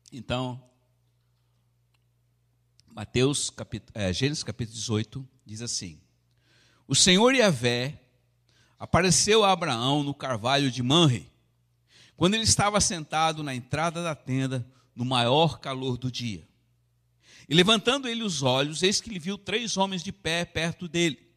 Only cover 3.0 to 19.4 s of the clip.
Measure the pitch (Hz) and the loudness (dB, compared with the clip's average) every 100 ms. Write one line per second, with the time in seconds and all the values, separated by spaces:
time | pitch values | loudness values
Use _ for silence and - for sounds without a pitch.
3 | 107 120 135 143 - - 113 110 - 110 | -4 0 0 0 -6 -10 -14 -14 -12 -4
4 | 95 90 139 156 - 104 113 113 117 107 | -4 0 -2 -4 -8 -10 -10 -8 -4 -4
5 | 113 135 131 _ - 110 120 - 92 78 | -4 -12 -18 _ -18 -14 -8 -8 -10 -16
6 | _ _ _ _ _ _ _ _ - 139 | _ _ _ _ _ _ _ _ -2 4
7 | 196 185 247 269 208 127 120 120 131 - | 6 8 6 6 4 4 0 0 -4 -10
8 | _ _ _ _ _ _ _ - 107 165 | _ _ _ _ _ _ _ -18 -2 0
9 | 185 - 202 220 196 180 165 117 131 147 | 2 2 4 4 4 2 0 -2 0 0
10 | 143 139 135 113 117 143 139 123 123 165 | -2 -6 -6 -4 0 0 0 -2 2 6
11 | 156 113 - _ _ _ _ _ _ _ | 6 4 -4 _ _ _ _ _ _ _
12 | _ - 175 220 214 - 208 208 - 175 | _ 0 0 2 2 2 2 2 0 -4
13 | 151 156 160 156 147 123 120 147 170 165 | -6 -2 0 -2 -6 -8 -6 -4 -4 -4
14 | 170 143 - 131 131 127 - _ _ - | -6 -8 -4 -2 -2 -4 -8 _ _ -8
15 | 123 127 120 143 165 - 139 131 131 123 | -2 2 4 4 2 0 -10 -6 -4 -4
16 | 123 117 120 87 - _ _ _ _ _ | -6 -6 -8 -8 -14 _ _ _ _ _
17 | _ _ _ - - 160 180 226 240 277 | _ _ _ -18 -2 2 4 4 2 0
18 | 254 233 220 147 131 131 147 156 185 - | -2 -6 -6 -2 0 0 0 0 0 0
19 | - 185 165 202 | -6 -10 -10 -10